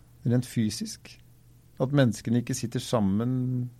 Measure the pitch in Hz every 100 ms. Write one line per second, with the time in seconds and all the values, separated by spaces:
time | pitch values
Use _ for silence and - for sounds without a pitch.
0 | - - 117 123 123 123 160 - 220 -
1 | - - - - - - - - 131 143
2 | 123 - 113 120 120 131 113 123 - 117
3 | 98 101 123 127 127 123 123